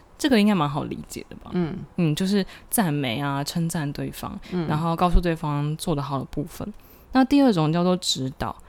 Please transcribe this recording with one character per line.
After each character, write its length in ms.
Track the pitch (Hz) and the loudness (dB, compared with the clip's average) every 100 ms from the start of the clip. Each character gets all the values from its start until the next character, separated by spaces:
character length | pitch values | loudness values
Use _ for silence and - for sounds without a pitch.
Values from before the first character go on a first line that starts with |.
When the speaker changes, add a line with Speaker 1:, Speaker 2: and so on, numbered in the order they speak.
| - - | -12 -2
Speaker 1:
这 100 | 302 | 4
个 100 | 220 | 6
应 80 | 208 | 6
该 80 | |
蛮 140 | 190 143 | 4 2
好 160 | 143 | -2
理 140 | - - - | -4 -8 -10
解 160 | - - | -14 -14
的 60 | - | -18
吧？ 140 | - | -6
Speaker 2:
嗯。 240 | 180 160 - 143 - | -2 -2 -4 -10 0
Speaker 1:
嗯， 180 | 160 | 0
就 120 | 151 190 | 2 0
是 180 | 208 185 - - | 0 0 -8 -4
赞 240 | - 175 | 0 2
美 260 | 147 131 110 | 0 -2 -2
啊， 220 | 143 139 | -2 -4
称 260 | 143 175 165 | -4 -2 -2
赞 220 | 175 143 | -2 -4
对 180 | 143 135 | -4 -8
方， 280 | - - - - | -8 -10 -10 -6
Speaker 2:
嗯。 160 | 180 156 | -4 -2
Speaker 1:
然 80 | 151 | -2
后 180 | 165 | -2
告 140 | 165 180 | 0 4
诉 120 | 170 | 4
对 140 | 175 | 4
方 400 | 160 151 143 147 151 | -2 -2 -2 -2 -4
做 180 | - | -2
得 80 | 143 | -4
好 160 | 139 135 | -2 -6
的 60 | 131 | -6
部 180 | - | -8
分。 260 | 165 - 208 - - - - | -8 -8 -12 -12 -20 -20 -2
那 120 | 254 | 2
第 160 | 262 285 | 4 6
二 100 | 269 | 6
种 200 | 170 156 | 4 2
叫 100 | 170 | 2
做 140 | 180 180 | 2 2
指 360 | - 165 131 - | 0 -2 -4 -6
导， 160 | 113 - | -8 -8